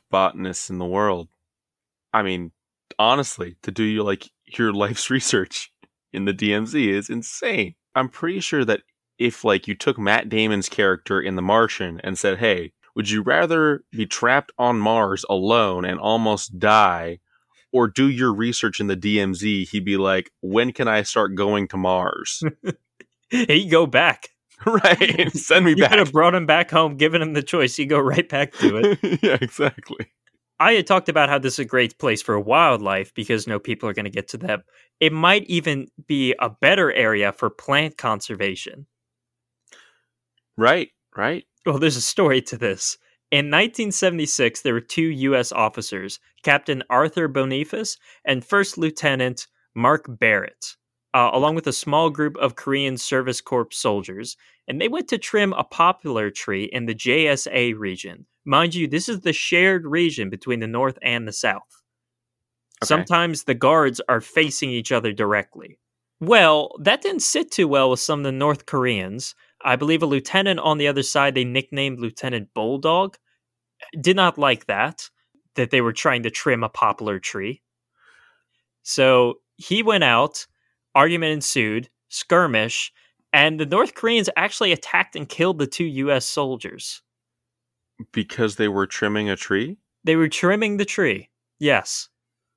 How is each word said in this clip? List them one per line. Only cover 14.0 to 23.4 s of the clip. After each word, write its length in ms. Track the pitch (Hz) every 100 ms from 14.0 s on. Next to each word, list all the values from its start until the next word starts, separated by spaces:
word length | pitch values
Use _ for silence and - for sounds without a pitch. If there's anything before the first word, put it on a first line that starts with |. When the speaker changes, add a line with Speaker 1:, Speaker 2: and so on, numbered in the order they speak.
| 104
Speaker 1:
trapped 440 | - 120 139 - -
on 220 | 123 117
Mars 440 | 107 113 101 98 -
alone 560 | 98 98 117 104 90 90
and 140 | 92
almost 580 | 104 113 110 104 - 92
die, 640 | 104 110 98 87 82 85 _ _ _ _ _
or 160 | 127 117
do 220 | 110 139
your 240 | 123 127
research 460 | 101 117 120 110 -
in 80 | 104
the 80 | 92
D 240 | 104 104
M 160 | 98 92
Z?" 300 | 107 101 90
he'd 200 | 104 95
be 120 | 98
like, 340 | 95 95 - _
"When 320 | 92 107 123
can 140 | - 120
I 160 | 107
start 320 | 101 117 101 95
going 320 | 101 104 95
to 100 | 95
Mars?" 640 | 92 92 92 - - - 156
<laughs> 40 | - 202 - _ _ - _ -
Speaker 2:
He'd 360 | 247